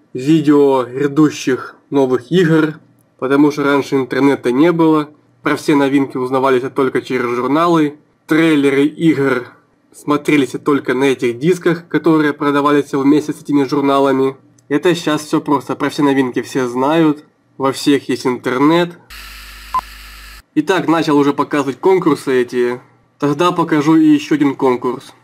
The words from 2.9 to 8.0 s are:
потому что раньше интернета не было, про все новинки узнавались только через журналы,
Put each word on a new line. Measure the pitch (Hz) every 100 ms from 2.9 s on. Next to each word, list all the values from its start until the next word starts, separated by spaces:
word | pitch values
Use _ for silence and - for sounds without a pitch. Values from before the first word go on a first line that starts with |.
| _ _ -
потому | 131 139 147
что | 147
раньше | 139 139 131 139
интернета | 123 131 139 135 123
не | 127 170
было, | 165 160 156 147 _ _ _
про | 151 143
все | -
новинки | 143 135 139 135 135
узнавались | 127 131 135 127 131
только | 143 131 127
через | 120 127
журналы, | 120 120 127 151 175 165 147 -